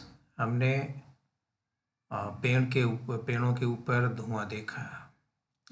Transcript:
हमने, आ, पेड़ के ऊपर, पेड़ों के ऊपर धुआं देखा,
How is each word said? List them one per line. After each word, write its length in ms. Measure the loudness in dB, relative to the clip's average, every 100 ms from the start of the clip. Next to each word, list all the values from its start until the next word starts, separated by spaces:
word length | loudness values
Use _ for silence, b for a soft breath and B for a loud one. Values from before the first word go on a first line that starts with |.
| -10 -20 _ -4
हमने, 640 | -2 2 2 2 -2 -8 -16 _ _ _ _ _ _ _ _ _ _
आ, 180 | -8 -6
पेड़ 400 | -2 4 4 4
के 120 | 4
ऊपर, 420 | 2 2 -2 -4
पेड़ों 300 | -2 0 2
के 100 | 2
ऊपर 500 | 0 0 0 2 2
धुआं 340 | 0 -4 -4 -4
देखा, 680 | -6 -8 -10 -10 -12 -18 _ _ _ _ _ -4